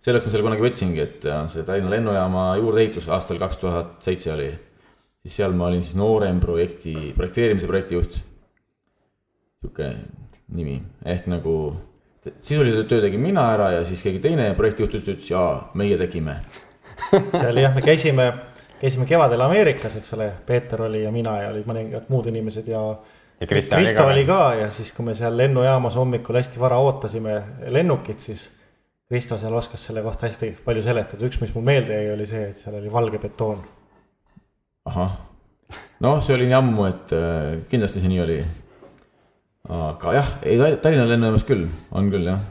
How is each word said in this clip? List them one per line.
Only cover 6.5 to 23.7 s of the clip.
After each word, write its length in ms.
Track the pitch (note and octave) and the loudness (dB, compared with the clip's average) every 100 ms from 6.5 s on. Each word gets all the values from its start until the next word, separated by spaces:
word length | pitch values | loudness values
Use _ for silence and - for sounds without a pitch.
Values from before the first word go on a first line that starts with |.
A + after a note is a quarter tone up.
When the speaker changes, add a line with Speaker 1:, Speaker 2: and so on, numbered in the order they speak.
| E2+ F2 - E2 D#2 D2+ C#2 | 0 -2 -4 -10 -8 -4 -4
Speaker 1:
projekteerimise 540 | F2+ - A#2 G2+ E2+ | -2 0 2 2 0
projektijuht. 480 | F2 - F2 F2 - - - _ _ _ _ _ _ _ _ _ _ _ _ | -4 -2 -2 -2 -4 -10 -20 _ _ _ _ _ _ _ _ _ _ _ _
Sihuke 260 | - - D2 A1 - - - - - | -14 -8 -8 -8 -14 -18 -20 -20 -12
nimi. 220 | E2+ D2+ C2+ - - - | -8 -6 -6 -10 -12 -6
Ehk 240 | F2+ F2+ | -4 -2
nagu 220 | F2 D#2+ D#2+ D2+ D#2+ - _ _ _ - - | -4 -2 -2 -2 -8 -14 _ _ _ -18 -16
sisuliselt 440 | - D3+ C3 A2 G#2+ | -4 2 2 2 2
töö 120 | A#2+ | 2
tegin 220 | G2+ G2 | 2 2
mina 220 | D#3 G3 A2+ | 0 2 2
ära 160 | G#2+ G2 | 4 2
ja 140 | F2 E2+ | 2 -2
siis 140 | F2+ | -4
keegi 160 | G2+ F#2 | -4 0
teine 300 | D3 E3 A2 | 0 2 0
projektijuht 400 | F#2 G#2+ G#2+ G#2 | 2 0 2 -2
ütles, 140 | G#2+ G2 | -2 -6
ütles, 220 | F#2 - | -8 -4
"Jaa, 380 | F2+ F2 D2 - | 0 0 -2 -6
meie 220 | E2+ G2+ F#2 | -4 0 0
tegime." 380 | F2 F2 D#2 C#2 D#2 - - _ - | 0 -4 -6 -6 -12 -16 -20 _ -20
Speaker 2:
<laughs> 520 | - - G3 - F3 | -12 2 2 4 0
See 80 | B2+ | 2
oli 160 | A#2+ | 4
jah, 100 | C3+ C3 | 4 4
me 60 | |
käisime, 440 | C#3+ D#3 D#3+ C3 B2+ B2 - - - - | 4 4 4 4 2 0 -12 -20 -20 -4
käisime 260 | C3+ B2+ B2 | -2 -2 2
kevadel 340 | E3 C#3+ A#2+ | 4 6 4
Ameerikas, 540 | C3 G3 F#3 B2+ A2 A2 | 4 4 4 2 -6 -10
eks 180 | - | -10
ole, 140 | A2 G#2+ F#2+ - | -6 -6 -6 -2
Peeter 360 | B2 B2 A2+ | -2 0 -4
oli 220 | A2+ G#2+ | -4 -2
ja 80 | G#2+ | -2
mina 260 | A#2 A2+ G#2 | -2 -2 -4
ja 80 | G2+ | -6
olid 160 | G#2+ G#2+ | -6 -6
mõningad 420 | A2+ A2 A2 - | -6 -6 -10 -2
muud 180 | C3 A#2 | -2 0
inimesed 400 | A2+ A2 G#2+ A2+ | -4 -6 -8 -6
ja 160 | A2 G#2+ A2 - _ _ _ | -4 -4 -6 -14 _ _ _
Speaker 3:
Ja 60 | F2+ | 0
Kristo 280 | G2 - | 0 4